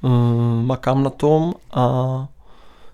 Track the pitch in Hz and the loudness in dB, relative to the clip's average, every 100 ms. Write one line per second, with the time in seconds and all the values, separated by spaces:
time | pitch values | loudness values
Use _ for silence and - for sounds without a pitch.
0 | 127 120 120 117 117 117 123 127 127 135 | 0 2 2 2 0 0 -2 -2 -2 0
1 | 135 - 147 156 170 - - 131 123 127 | -2 0 2 2 0 -6 -8 -2 0 0
2 | 131 131 139 - - - - - - | -2 -6 -8 -16 -20 -20 -20 -20 -20